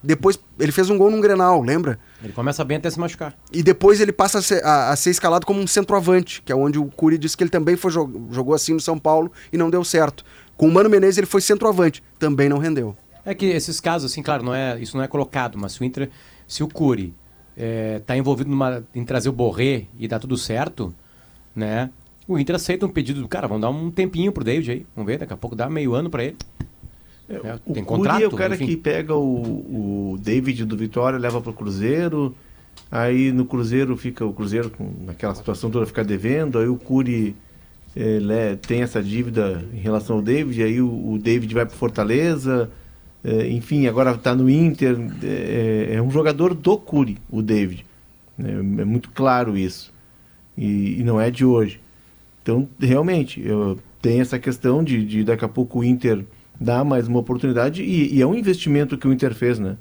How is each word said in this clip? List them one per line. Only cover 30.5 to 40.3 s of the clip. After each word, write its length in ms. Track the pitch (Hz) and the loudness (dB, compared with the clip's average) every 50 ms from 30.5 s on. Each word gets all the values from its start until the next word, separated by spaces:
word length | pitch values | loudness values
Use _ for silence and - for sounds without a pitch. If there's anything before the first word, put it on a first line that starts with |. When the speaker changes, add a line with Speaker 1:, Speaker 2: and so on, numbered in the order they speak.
| 123 117 113 | -2 -2 -4
Speaker 3:
do 100 | 110 110 | -4 -4
Vitória, 440 | 104 113 110 - 120 123 127 135 127 | -4 -6 -4 -2 -2 0 0 0 -2
leva 200 | 120 120 117 120 | -2 -2 -2 -4
pro 140 | 113 120 104 | -6 -6 -10
Cruzeiro, 840 | - 107 104 98 95 104 113 143 160 175 170 160 151 143 131 127 - - - - - - _ _ - - - | -8 -6 -6 -4 -2 0 0 0 0 0 -2 -2 -2 -2 -2 -4 -10 -20 -20 -20 -20 -20 _ _ -20 -16 -8
aí 420 | - 117 117 120 127 127 131 135 | -4 -2 0 2 2 2 2 2
no 140 | 127 127 127 | 2 0 0
Cruzeiro 500 | 127 - 123 117 110 117 131 139 131 127 | 0 -2 -2 -2 0 0 0 0 0 -2
fica, 300 | - - 123 120 - 113 | -4 -6 -10 -6 -4 -6
o 80 | 107 98 | -6 -4
Cruzeiro 380 | 107 110 98 104 117 120 113 | -6 -6 -4 -2 -4 -4 -4
com, 200 | 110 - 104 98 92 - 90 | -8 -10 -12 -10 -10 -12 -12
naquela 300 | 92 87 - - 104 98 | -12 -10 -8 -6 -6 -6
situação 340 | - - - 98 - - 113 | -6 -6 -8 -6 -4 -4 -2
toda 160 | 110 123 110 | -2 -2 -2
fica 180 | 107 - 113 113 | -2 -2 -4 -2
devendo, 540 | 101 104 90 95 117 135 156 160 147 123 | -2 -2 -2 0 -2 0 0 -2 0 0
aí 100 | 113 113 | 0 0
o 80 | 120 127 | 0 0
Cury, 600 | 123 - - 131 131 131 123 120 113 110 104 98 - - - - - - - - - - - - | -4 -4 0 0 0 2 2 0 0 -2 -2 -4 -10 -18 -20 -20 -20 -20 -20 -20 -20 -20 -14 -8
é, 220 | - 107 110 107 107 | -4 -2 0 0 0
le-, 380 | 101 101 110 113 113 104 98 | 0 0 0 0 0 -2 -4
tem 240 | 98 - - 113 120 | -6 -4 -2 -2 -2
essa 220 | 123 117 - 113 98 | -2 -2 -2 -4 -4
dívida 600 | 98 104 117 123 120 113 113 104 98 92 85 85 - | -2 -4 -4 -4 -2 -2 0 0 0 -2 -4 -8 -10
em 60 | 117 | -10
relação 380 | 104 95 110 107 107 104 - 117 | -6 -2 -2 -2 -2 -2 -2 -2
ao 60 | 107 101 | -2 2
David, 400 | 110 | 2